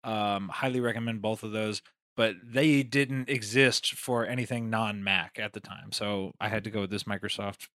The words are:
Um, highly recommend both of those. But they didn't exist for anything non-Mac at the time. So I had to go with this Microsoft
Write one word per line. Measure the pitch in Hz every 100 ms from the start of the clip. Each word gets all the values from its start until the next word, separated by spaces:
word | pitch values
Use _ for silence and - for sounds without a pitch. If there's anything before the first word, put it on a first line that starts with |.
Um, | 120 107 104 98 98
highly | - 135 127
recommend | 120 113 117 113
both | 107 110
of | 110
those. | 110 107 104 - _ _ -
But | 113 90
they | 117 120 156 143
didn't | 123 139 131 135 127
exist | 131 104 123 131 - - -
for | - 120 107
anything | 123 113 120 113
non-Mac | 110 110 104 98 95 87 -
at | 107
the | 107
time. | - 95 107
So | - 104 101 95 -
I | 104
had | 107 104
to |
go | 104
with | 98
this | 101 -
Microsoft | 98 104 - 101 - -